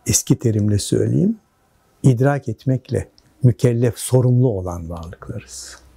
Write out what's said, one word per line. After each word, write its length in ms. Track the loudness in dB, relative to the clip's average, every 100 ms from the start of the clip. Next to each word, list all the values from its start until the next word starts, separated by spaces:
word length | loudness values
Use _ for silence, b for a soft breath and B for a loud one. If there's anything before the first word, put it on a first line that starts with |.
| -2
eski 320 | -4 0 0
terimle 400 | 2 0 0 0
söyleyeyim, 600 | 0 0 0 2 0 -2 _ _ _ _ _ _
idrak 460 | 2 2 2 0 -6
etmekle 600 | -6 -2 -4 -2 -8 -8 _ _ _
mükellef, 560 | 2 4 0 2 0 -2
sorumlu 500 | 0 2 4 4 2
olan 420 | 0 -6 -8 -10
varlıklarız. 880 | -12 -12 -16 -14 -14 -14 -18 -18 -20 -20